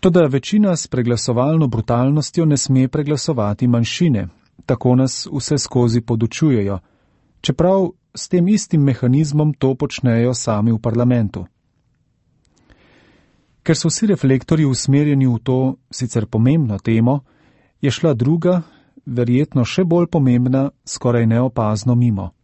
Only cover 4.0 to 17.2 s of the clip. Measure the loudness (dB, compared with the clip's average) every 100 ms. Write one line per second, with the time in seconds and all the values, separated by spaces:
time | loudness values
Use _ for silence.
4 | 0 0 -4 _ _ _ -4 0 2 2
5 | 2 -4 -8 -8 -4 -4 -2 0 2 0
6 | -2 -4 -2 0 0 0 -2 -6 _ _
7 | _ _ _ _ -4 0 2 2 0 -6
8 | _ -18 -4 0 2 0 0 2 2 2
9 | 2 2 2 0 0 0 -2 0 -4 -2
10 | 0 2 0 -2 -2 0 0 0 -2 0
11 | 2 2 -2 -6 -14 _ _ _ _ _
12 | _ _ _ _ _ _ _ _ _ _
13 | _ _ _ _ _ _ -2 0 0 -2
14 | 0 0 2 0 2 0 2 0 2 2
15 | 2 2 2 0 -2 -2 -2 -6 _ -10
16 | -6 -4 -2 0 2 2 0 -4 0 2
17 | 2 0